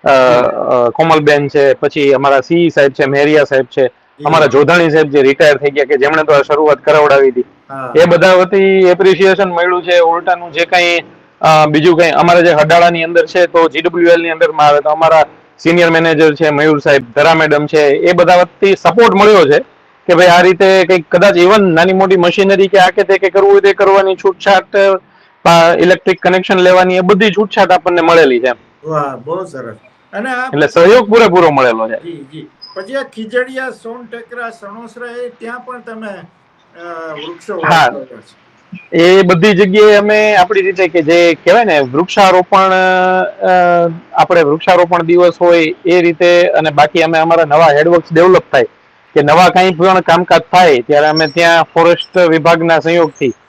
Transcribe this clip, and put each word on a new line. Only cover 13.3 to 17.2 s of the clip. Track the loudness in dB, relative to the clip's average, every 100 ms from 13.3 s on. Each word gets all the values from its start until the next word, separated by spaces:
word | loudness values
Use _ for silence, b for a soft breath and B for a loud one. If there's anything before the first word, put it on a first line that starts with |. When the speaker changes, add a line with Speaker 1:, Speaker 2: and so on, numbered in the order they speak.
| -2 0
Speaker 1:
તો | 0 0
જી | -2
ડબલ્યુ | -6 -2 0
એલ | 0
ની | -2
અંદરમાં | -4 -4 0 2
આવે | 2
તો | -2
અમારા | 0 2 2 0 -6 _ _
સિનિયર | -2 0 0
મેનેજર | 0 0 2 0
છે, | 0 -2
મયુર | 0 0 0
સાહેબ, | 0 -2 -2
ધરા | -2